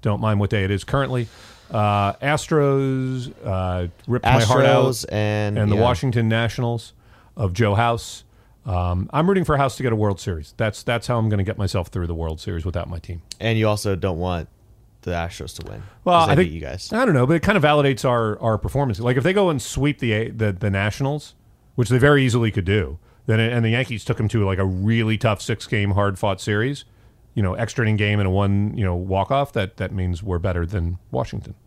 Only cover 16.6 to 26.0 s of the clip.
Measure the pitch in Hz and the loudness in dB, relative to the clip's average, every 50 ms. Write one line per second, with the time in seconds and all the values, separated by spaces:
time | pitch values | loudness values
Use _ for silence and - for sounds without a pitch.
16.6 | 76 67 64 95 - - 214 220 262 240 160 127 123 131 170 170 - 190 214 196 | -8 -8 -10 -10 -10 -6 -2 0 2 2 4 2 4 4 2 2 2 2 2 4
17.6 | 143 151 151 147 143 139 135 110 - 135 123 120 113 110 104 - - 117 110 101 | 4 4 4 4 4 2 0 0 0 0 0 2 0 0 -2 -2 0 0 0 0
18.6 | - - - 135 143 131 104 87 117 123 127 127 120 175 190 208 196 180 156 131 | -2 -4 -2 -2 -2 -2 -2 -2 0 0 0 2 2 2 2 2 2 2 0 -2
19.6 | - - - - 131 147 143 - - 117 107 107 113 - - 110 110 104 95 90 | -4 -6 -4 -2 0 0 0 0 -2 0 0 0 -2 -4 -4 -2 -2 -2 0 0
20.6 | 110 104 98 98 98 104 - - 139 135 147 151 - - - _ _ _ - _ | -2 0 0 0 0 -2 -2 -2 -2 -2 -2 -4 -8 -14 -20 _ _ _ -20 _
21.6 | _ _ _ - 120 104 123 123 127 143 147 139 135 127 110 123 117 110 101 101 | _ _ _ -2 0 2 4 6 6 8 8 6 6 4 2 2 2 2 0 -2
22.6 | 87 87 101 107 87 65 73 - _ _ _ _ _ - 110 107 113 117 123 120 | 0 2 2 0 0 -2 -6 -12 _ _ _ _ _ 0 2 2 2 2 2 2
23.6 | 113 110 113 123 131 - 123 101 - - 127 - 113 101 - 113 101 95 95 90 | 2 2 2 0 0 -2 -4 -8 -4 -4 -2 0 0 0 2 2 2 2 2 0
24.6 | 98 95 92 92 98 107 113 113 110 110 110 104 - 113 104 - - - 113 - | 0 0 0 0 0 2 2 2 2 2 0 2 2 0 0 0 -2 -6 -6 -6
25.6 | - - - 107 101 98 95 101 | -4 -4 -2 0 2 2 2 2